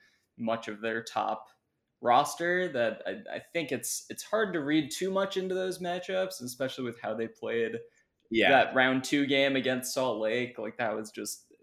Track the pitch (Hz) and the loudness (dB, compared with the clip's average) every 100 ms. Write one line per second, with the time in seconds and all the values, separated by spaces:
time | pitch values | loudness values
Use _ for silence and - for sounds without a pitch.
0 | _ _ _ - 113 113 113 104 113 113 | _ _ _ -8 -4 -2 -4 -6 -4 -4
1 | 113 110 104 107 - _ _ _ _ - | -4 -2 -2 -4 -8 _ _ _ _ -4
2 | 120 123 147 - 170 180 180 131 113 107 | 4 4 4 -2 0 0 0 0 0 -2
3 | - 98 - - - - 156 123 - - | -8 -8 -8 -12 -6 -6 -2 -4 -4 -8
4 | - - - 214 208 170 139 156 151 - | -10 -12 -4 0 0 -2 0 0 0 -4
5 | 185 190 196 190 185 185 185 170 180 180 | -2 0 -2 -2 -2 -2 -4 -4 -4 -4
6 | 180 185 190 - 123 - 131 135 123 - | -4 -2 -2 -6 -10 -6 -6 -4 -8 -6
7 | 110 110 113 - 110 117 113 117 - _ | -6 -4 -4 -6 -4 0 0 -4 -12 _
8 | _ _ - 113 95 131 - 131 131 131 | _ _ 0 6 8 8 6 6 4 4
9 | 131 147 139 139 139 135 127 127 123 135 | 2 2 4 4 4 2 0 -2 -2 -2
10 | 127 110 110 120 120 120 110 - 117 110 | 0 0 0 0 -2 -6 -8 -4 -2 -2
11 | 107 - 104 - _ _ | -6 -8 -8 -10 _ _